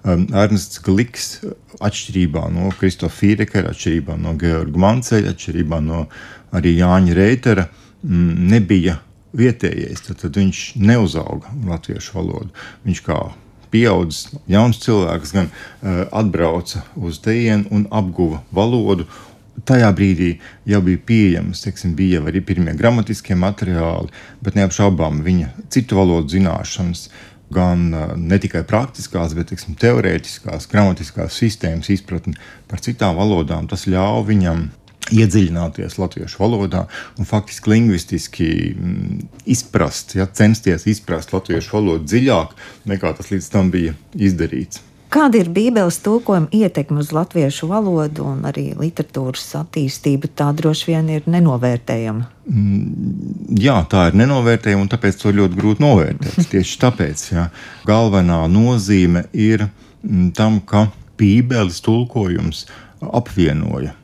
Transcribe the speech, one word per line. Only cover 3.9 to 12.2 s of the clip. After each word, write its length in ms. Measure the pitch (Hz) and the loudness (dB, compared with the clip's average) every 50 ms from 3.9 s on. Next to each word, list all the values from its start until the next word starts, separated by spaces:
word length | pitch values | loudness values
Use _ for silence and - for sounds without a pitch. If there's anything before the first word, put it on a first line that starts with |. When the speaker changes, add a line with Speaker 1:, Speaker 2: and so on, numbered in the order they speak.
| 82 82 69 - 82 80 | -2 -2 -2 -4 -6 -6
Speaker 1:
no 180 | 82 80 82 73 | -4 -4 -4 -2
Georga 440 | 80 85 82 80 80 76 73 82 92 | 0 0 0 0 -2 -2 0 2 2
Manceļa, 480 | 101 113 127 123 - 120 107 101 98 90 | 2 2 0 0 0 0 0 0 0 -4
atšķirībā 460 | - - - 82 85 80 76 85 80 76 | -6 -8 -6 -4 -4 -2 -2 -2 -2 -2
no 220 | 78 80 82 82 - - - - - - - - - - | -2 -4 -4 -6 -8 -10 -20 -20 -20 -20 -20 -18 -6 -6
arī 240 | 90 87 90 85 85 | 0 2 2 4 4
Jāņa 380 | 87 90 90 95 95 87 85 87 | 4 4 6 6 4 4 6 4
Reitera, 480 | 95 107 127 127 - 127 110 95 90 82 - - - - _ _ - | 6 4 4 2 2 2 2 2 0 -4 -6 -20 -20 -20 _ _ -4
mm, 340 | 156 95 85 87 85 82 87 90 90 | -2 2 2 2 2 2 2 2 4
nebija 520 | 110 117 104 82 101 95 82 92 85 71 - _ _ _ _ _ - | 4 4 4 4 2 2 2 0 -2 -4 -10 _ _ _ _ _ 0
vietējais. 680 | 135 117 127 113 - - 87 - - - - - 90 - | 2 2 2 2 0 -4 -4 -4 -4 -8 -8 -10 -12 -12
Tad, 140 | - 92 - - | -14 -14 -10 -8
tad 160 | - 71 101 | -4 0 2
viņš 240 | 98 95 87 - - - - - | 2 2 0 -2 -10 -10 -4 2
neuzauga 720 | 98 104 120 120 107 82 69 80 - - - - - - 113 143 117 | 4 4 4 4 4 2 0 -4 -6 -6 -8 -10 -10 -12 -12 -8 -6
latviešu 480 | 92 85 82 - - - - - - - | -6 -6 -6 -8 -10 -12 -10 -10 -12 -8
valodu. 380 | 92 | -6